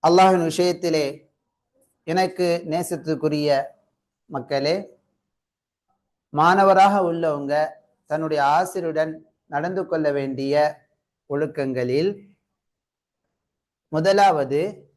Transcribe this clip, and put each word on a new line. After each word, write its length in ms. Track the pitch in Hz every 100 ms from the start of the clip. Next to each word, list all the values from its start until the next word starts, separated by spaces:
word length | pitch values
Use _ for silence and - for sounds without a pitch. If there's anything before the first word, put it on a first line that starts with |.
| 165
அல்லாஹ்வின் 400 | 175 190 185 165
விஷயத்திலே 840 | - 180 175 175 160 139 - _ _ _ _ _ _ _ _
எனக்கு 600 | - 175 185 185 180 170 170
நேசத்துக்குரிய 960 | 160 170 165 156 151 156 151 147 139 139 - _ _ _ _ _
மக்களே, 720 | 139 120 139 143 185 202 _ _ _ _ _ _ _ _ _ _ _ _ _ _
மாணவராக 840 | 147 165 190 196 190 196 202 180
உள்ளவங்க 560 | 170 165 143 139 147 156 - _ _
தன்னுடைய 400 | _ 151 160 151
ஆசிரியருடன் 840 | 139 151 185 185 170 156 160 156 _ _ _
நடந்து 400 | 147 170 185 180
கொள்ள 260 | 165 151
வேண்டிய 680 | 143 135 131 135 147 151 147 _ _ _ _ _
ஒழுக்கங்களில் 1080 | 143 151 151 135 127 123 135 180 202 - _ _ _ _ _ _ _ _ _ _ _ _ _ _ _ _
முதலாவது 1040 | 156 170 196 202 160 135 143 190 - _